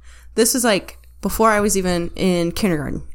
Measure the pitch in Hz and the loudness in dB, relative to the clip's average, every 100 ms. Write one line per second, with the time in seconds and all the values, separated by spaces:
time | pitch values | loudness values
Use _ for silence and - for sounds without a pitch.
0 | - - - - 233 262 233 196 - - | -20 -20 -10 0 2 2 2 0 -2 -18
1 | - - 202 - 226 208 208 190 185 175 | -20 -8 -6 2 4 4 2 0 0 0
2 | 170 - 190 180 170 170 214 160 131 165 | -2 -2 0 2 0 0 0 0 -2 -6
3 | - | -8